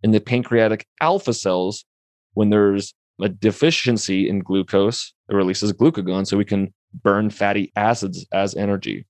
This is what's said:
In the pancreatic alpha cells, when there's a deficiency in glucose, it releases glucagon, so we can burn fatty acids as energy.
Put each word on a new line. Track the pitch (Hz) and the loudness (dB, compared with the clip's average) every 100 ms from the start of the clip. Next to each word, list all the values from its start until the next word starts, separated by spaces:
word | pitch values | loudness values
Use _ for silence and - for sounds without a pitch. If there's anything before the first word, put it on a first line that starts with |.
In | 110 | 4
the | 110 | 2
pancreatic | - 123 120 120 110 110 - _ | 2 -4 0 2 2 0 -6 _
alpha | 156 190 156 | 0 0 -2
cells, | 113 98 90 92 110 _ _ _ _ _ | -4 -2 0 -2 -6 _ _ _ _ _
when | - 104 | 0 2
there's | 104 101 98 98 _ _ _ | 4 4 2 -4 _ _ _
a | 101 | -6
deficiency | 98 104 98 151 160 123 113 - 95 98 | 0 -2 2 0 0 0 -2 0 -2 0
in | 98 | -2
glucose, | 90 95 92 98 101 117 - _ _ | -2 -2 0 2 0 -2 -12 _ _
it | 101 | 0
releases | 92 95 104 | 0 0 -4
glucagon, | 92 143 160 90 92 95 | 2 2 2 -4 -4 -2
so | 98 | -2
we | |
can | 101 101 95 _ _ - | 0 -2 -4 _ _ -2
burn | - 101 107 | 0 2 0
fatty | - 101 101 98 - | -2 0 0 -2 0
acids | 104 117 98 90 90 | 0 0 -4 -10 -6
as | 98 98 - | -2 -2 -2
energy. | 101 101 107 98 - | -4 -4 -4 -10 -12